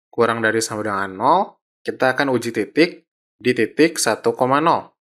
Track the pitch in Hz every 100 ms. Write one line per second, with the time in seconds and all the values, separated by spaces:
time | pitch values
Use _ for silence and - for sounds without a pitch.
0 | _ - 113 113 110 113 110 110 104 98
1 | 98 95 127 175 220 - _ _ - -
2 | 131 131 139 123 117 113 98 139 175 -
3 | _ _ _ _ 120 123 107 - 165 160
4 | - 107 117 - 127 139 165 117 - _